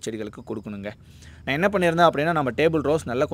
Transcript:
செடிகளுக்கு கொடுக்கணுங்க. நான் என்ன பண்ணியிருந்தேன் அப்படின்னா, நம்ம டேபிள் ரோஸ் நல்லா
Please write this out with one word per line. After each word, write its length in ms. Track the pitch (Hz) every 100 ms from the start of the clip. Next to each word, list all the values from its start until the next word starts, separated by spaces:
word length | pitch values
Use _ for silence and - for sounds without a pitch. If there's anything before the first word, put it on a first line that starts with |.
| 120
செடிகளுக்கு 380 | 110 104 - 120
கொடுக்கணுங்க. 400 | 110 107 101 101 - - - - -
நான் 120 | - 143
என்ன 100 | 196
பண்ணியிருந்தேன் 360 | 202 175 165 170
அப்படின்னா, 260 | 139 160 160
நம்ம 160 | 131 113
டேபிள் 260 | 160 160 139
ரோஸ் 160 | 156 -
நல்லா 160 | 120 147